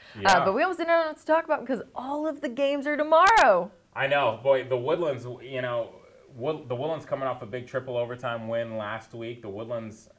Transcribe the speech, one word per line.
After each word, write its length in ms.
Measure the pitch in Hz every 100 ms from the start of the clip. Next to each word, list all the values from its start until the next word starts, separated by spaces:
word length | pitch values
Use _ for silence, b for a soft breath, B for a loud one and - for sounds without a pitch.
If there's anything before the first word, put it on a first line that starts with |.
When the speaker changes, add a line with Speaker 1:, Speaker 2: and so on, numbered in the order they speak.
| B B
Speaker 1:
Yeah. 240 | 196 185
Speaker 2:
but 100 | 190
we 100 | 208
almost 160 | 339 -
didn't 100 | 330
have 160 | 330 320
enough 140 | 302
to 60 | -
talk 200 | 320 330
about 160 | 294
because 200 | 247 240 - -
all 300 | 254 294 311
of 140 | 302
the 80 | -
games 380 | 233 277 285 277
are 100 | 294
tomorrow. 760 | 302 320 370 440 277 185 - - _ -
Speaker 1:
I 120 | 139
know. 320 | 143 127 110
Boy, 220 | 131 135 120
the 100 | 127
Woodlands, 480 | 127 170 160 127 123 120
you 200 | 120 135
know, 340 | 123 120 110 - - - - 123
Wood-, 320 | 135 156 123
the 80 | 123
Woodlands 300 | 151 160 -
coming 220 | 135 135
off 160 | 127
a 20 | 113
big 220 | 123 123
triple 280 | 135 131 120
overtime 520 | 120 123 127 117 113
win 280 | 117 117 110
last 380 | 104 113 -
week. 300 | 117 113 120
The 60 | 110
Woodlands 600 | 98 113 120 110 107 -